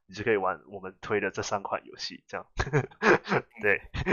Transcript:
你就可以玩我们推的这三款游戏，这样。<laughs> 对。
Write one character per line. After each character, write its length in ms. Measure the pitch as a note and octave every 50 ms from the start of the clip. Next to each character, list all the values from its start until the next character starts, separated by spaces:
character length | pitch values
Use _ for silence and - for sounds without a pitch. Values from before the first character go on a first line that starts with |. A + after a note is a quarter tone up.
| _
你 80 | - F#2+
就 100 | G2+ G#2
可 80 | A#2 A2
以 40 | G2+
玩 200 | F#2+ F#2 F#2 D#2 - -
我 100 | G2+ G2
们 160 | F#2 F#2 F#2+ _ -
推 180 | - A2 G#2
的 100 | G2 F#2+
这 120 | - - G#2
三 200 | - A2 G2+ G2
款 220 | - - - -
游 100 | - - -
戏， 260 | - - F2 - _
这 80 | - -
样。 120 | F#2 F2+ - _
<laughs> 1040 | - - C#3 C#3 D3 B2 - - - G#3 A3 - - - - G3+ C3 - _ _ A2
对。 180 | G#3 G#3 G3 - - - - - - -